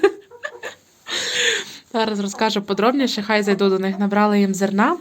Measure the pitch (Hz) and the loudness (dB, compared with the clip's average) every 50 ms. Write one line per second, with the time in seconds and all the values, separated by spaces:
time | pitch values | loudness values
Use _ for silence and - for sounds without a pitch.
0 | - - - - - _ - - - - - - - - - - _ _ _ _ | 4 2 0 -2 -10 _ -18 -16 -14 -14 -14 -14 -14 -14 -14 -16 _ _ _ _
1 | _ - - - - - - - 494 480 453 440 - - - - - _ - 226 | _ -10 -8 -6 -6 -4 -4 -2 -2 -2 -2 -2 -6 -8 -14 -18 -16 _ -4 -2
2 | 220 214 214 202 202 196 202 - 220 220 214 208 202 - 196 196 208 233 262 285 | -2 0 -2 -2 -4 -6 -2 -2 -2 0 0 -2 -2 -2 0 2 2 2 2 2
3 | 262 247 - 220 202 214 214 214 202 208 202 196 202 196 190 190 190 190 190 190 | 0 -2 -2 -4 -2 0 0 0 2 2 2 2 2 2 2 2 0 -2 -2 -2
4 | 202 202 202 202 208 208 208 202 202 190 190 180 196 190 196 196 220 277 349 339 | -2 0 2 2 4 4 4 4 4 2 2 0 0 0 2 2 2 2 0 -2